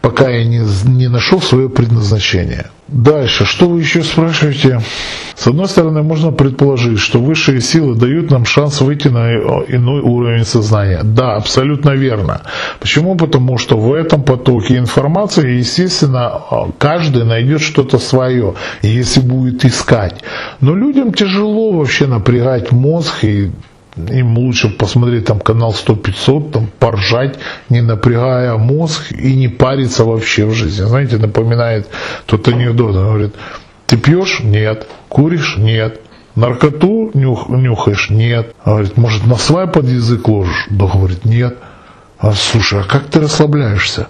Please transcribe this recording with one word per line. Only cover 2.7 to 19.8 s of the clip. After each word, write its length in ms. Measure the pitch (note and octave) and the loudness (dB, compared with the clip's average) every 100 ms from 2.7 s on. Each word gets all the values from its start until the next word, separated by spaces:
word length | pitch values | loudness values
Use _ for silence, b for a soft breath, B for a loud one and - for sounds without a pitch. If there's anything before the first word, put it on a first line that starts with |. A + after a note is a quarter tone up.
| - - | -16 -6
Дальше, 580 | C3+ A#2+ D3+ B2+ - G3+ | 2 2 2 0 -2 -2
что 220 | - F3+ | 2 2
вы 120 | E3+ | 2
еще 240 | D3+ E3+ | 0 -2
спрашиваете? 760 | D#3 E3 E3 D#3 D3+ C#3 C#3 B2 G#2+ B B B B - | 0 0 0 0 0 2 2 2 -4 B B B B -2
С 120 | - | 0
одной 200 | C#3+ F#3+ | 0 2
стороны, 360 | F#3 D#3+ D#3 | 2 2 0
можно 280 | D#3 D#3 D#3+ | 0 0 0
предположить, 680 | C3 C3+ C3 C#3 C3 A#2+ G#2+ | 2 0 2 2 2 0 0
что 200 | - A#2+ | 2 2
высшие 400 | B2+ D#3 - C3 | 2 0 0 0
силы 360 | A#2 E3 D3 A2+ | 2 0 2 0
дают 340 | B2 D3+ D#3+ | 0 0 2
нам 140 | C#3 A#2 | 2 2
шанс 340 | - D3 C#3+ | 0 0 0
выйти 300 | C3+ D3 D3 | 0 2 0
на, 240 | A#2+ A#2 | 2 0
э, 320 | A#2 - C3+ - | 0 0 -2 -2
иной 320 | B2+ A#2+ C#3+ | 0 0 0
уровень 440 | B2+ A#2+ A#2+ A#2 A2+ | 0 0 0 0 2
сознания. 560 | A#2+ G#2+ G#2+ G2 F2 | 0 2 0 0 0
Да, 320 | G#2+ A2+ B2+ G#2+ | 2 2 2 -2
абсолютно 600 | G#2+ - C3+ C#3+ D3 C3+ | 0 0 0 2 2 2
верно. 460 | C3+ A2 E2 G#1+ B B B B | 0 0 -2 -4 B B B B
Почему? 360 | - - E3+ F#3+ | -2 0 0 0
Потому 420 | D#3+ C3+ B2+ B2 | 0 2 2 -2
что 180 | - A#2 | 0 0
в 140 | A2 | 2
этом 300 | D3 E3 D#3 | 0 0 0
потоке 560 | C3 B2+ C3 A#2+ G2 B2+ | 0 0 2 0 2 0
информации, 800 | B2 - C#3 F3 G#3 - C3+ B2 | 2 0 0 0 0 0 0 0
естественно, 840 | A#2+ - F3+ - C#3+ C3 A#2+ - - | 0 0 -2 0 0 0 -2 -4 -4
э, 40 | A#2+ B2 - | -4 -4 -2
каждый 480 | C#3+ E3+ D#3+ B2+ A2+ | -2 0 0 0 2
найдет 360 | A#2 B2 D3+ | 2 2 0
что-то 360 | D3+ - C3 B2 | 0 -2 0 0
свое, 560 | - C3 B2+ B2+ G#2 F#2 B B | 0 0 2 0 -2 -4 B B
если 360 | G#2 A#2 B2 C#3 | 0 0 2 2
будет 460 | B2+ C3 B2+ B2 C3 | 2 0 0 2 0
искать. 580 | - | 0